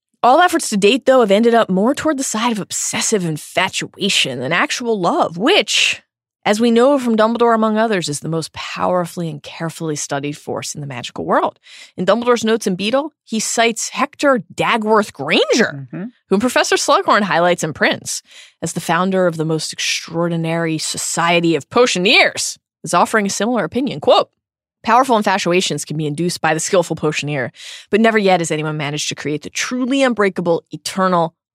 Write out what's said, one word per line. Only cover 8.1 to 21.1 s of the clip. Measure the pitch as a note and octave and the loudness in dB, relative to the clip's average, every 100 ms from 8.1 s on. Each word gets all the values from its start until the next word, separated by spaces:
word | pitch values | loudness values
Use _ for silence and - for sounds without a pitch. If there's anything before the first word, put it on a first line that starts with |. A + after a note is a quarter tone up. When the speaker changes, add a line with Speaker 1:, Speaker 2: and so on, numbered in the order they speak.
| D3 | -6
Speaker 1:
the | D#3 | -6
most | E3 D3+ | -6 -6
powerfully | - - - F#3 F3+ E3+ - E3 | -10 -12 -4 -2 0 -2 -6 -8
and | D3 | -8
carefully | - - E3 - D#3+ | -14 -10 -10 -8 -6
studied | C#3+ - C#3 C#3+ D3 | -6 -6 -6 -6 -8
force | - A2 B2+ | -8 -8 -8
in | - | -10
the | C#3 | -10
magical | B2 - - | -10 -12 -8
world. | E3 B3+ E4+ - - - - - | -2 0 0 -6 -20 -20 -16 -4
In | |
Dumbledore's | F#3 A3 A#3+ A#3+ | 2 2 4 2
notes | A3 A3+ G#3+ | 2 0 0
in | F3+ | -2
Beedle, | G3+ C4+ D#4 _ | -2 -2 -2 _
he | - A3 | -8 -4
cites | - - A#3 A3+ - | -2 0 0 0 -6
Hector | - B3 - C#4+ B3+ - | -4 -4 0 2 2 -2
Dagworth | - E3 A3+ G#3+ A3 A3 | -4 0 0 2 2 2
Granger, | - C#3 B3 D5+ F4 G#3 C#3 C3 | -4 -2 0 2 2 0 -4 -12
Speaker 2:
Mm-hmm. | D#3+ A3+ - - | -12 -12 -12 -4
Speaker 1:
whom | F#3+ | 0
Professor | B3 D4+ F4+ | 2 0 2
Slughorn | F#4+ - D4+ F4+ - | 0 2 0 4 2
highlights | G3 D#3+ F3 F3 | 2 2 2 2
in | G3 | -2
Prince | - G#3 - - - - - - - | -2 -2 -2 -6 -10 -12 -20 -20 -10
as | E3 | -8
the | F3+ | -6
founder | - E3+ F#3 F#3+ F3+ | 0 0 2 2 0
of | D#3+ | 0
the | |
most | D#3+ D#3+ - | -2 -2 -4
extraordinary | - - - - E3 E3+ E3 E3 E3 E3 D#3 | -6 -6 -6 -6 -4 -2 -2 -2 -2 -2 -4
society | - - - | -6 -8 -6